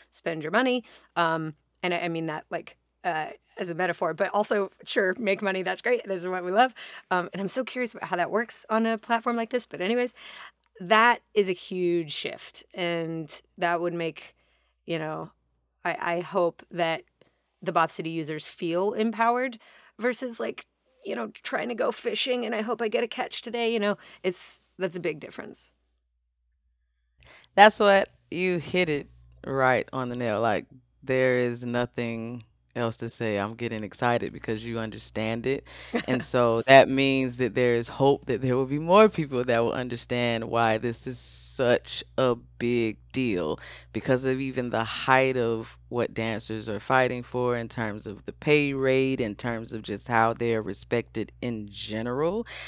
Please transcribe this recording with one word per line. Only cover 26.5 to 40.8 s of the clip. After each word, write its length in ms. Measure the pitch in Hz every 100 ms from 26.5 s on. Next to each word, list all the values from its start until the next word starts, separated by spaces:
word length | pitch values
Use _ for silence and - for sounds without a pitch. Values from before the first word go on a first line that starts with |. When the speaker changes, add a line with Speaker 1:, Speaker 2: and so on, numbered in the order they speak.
| _ _ _ _ _ _ _ - - _ -
Speaker 2:
That's 240 | 208 -
what, 300 | 208 196 - _ -
you 280 | 170 185 175
hit 300 | - 180 170
it 180 | 143 - - - - -
right 420 | 135 131 123 -
on 160 | 131 123
the 60 | 123
nail. 260 | 120 104
Like, 240 | 113 95 - 131 _ _
there 340 | 131 131 127 123
is 280 | 123 120 123
nothing 800 | 120 120 - 117 113 113 120 - _ _ 123
else 220 | 117 -
to 120 | 117
say. 280 | - 113 101
I'm 180 | 101 113
getting 280 | 117 110
excited 480 | 104 - 123 120 98
because 320 | - - 110 117
you 140 | 113
understand 640 | 110 104 - 104 110 117 120
it. 200 | 139 - - - 240 -
And 160 | 127
Speaker 1:
<laughs> 20 |
Speaker 2:
so 380 | - 127 120 113
that 260 | 113 135 123
means 480 | 135 135 135 131 123
that 180 | 123 117
there 180 | 123 120
is 120 | 117
hope 380 | - 139 143 -
that 140 | 120
there 140 | 131 123
will 100 | 131
be 140 | 147
more 300 | 165 196 214
people 340 | - 143 131
that 160 | 127 117
will 140 | 117
understand 720 | - 127 120 - 123 120 113 117
why 320 | 117 113
this 300 | 110